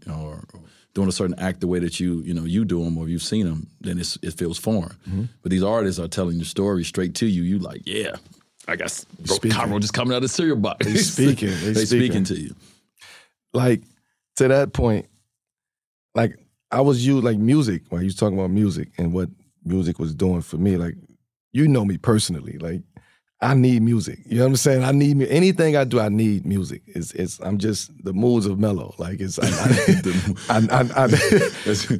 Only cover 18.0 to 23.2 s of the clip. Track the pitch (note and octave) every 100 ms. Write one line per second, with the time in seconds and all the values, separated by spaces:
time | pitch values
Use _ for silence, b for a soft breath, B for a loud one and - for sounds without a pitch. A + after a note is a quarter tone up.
18 | F#2+ F2+ G#2 F#2+ F#2 G2 G#2 D#2+ D#2 -
19 | F2 F2+ F2+ - _ _ E2 F#2 F2 F2
20 | D#2+ D2+ F#2 F2 - D2+ G2 F2+ E2+ D#2+
21 | - _ _ _ _ B2 D#3 C3 G2+ F2
22 | - G#2+ - D#2+ - - E2 F2 - b
23 | b b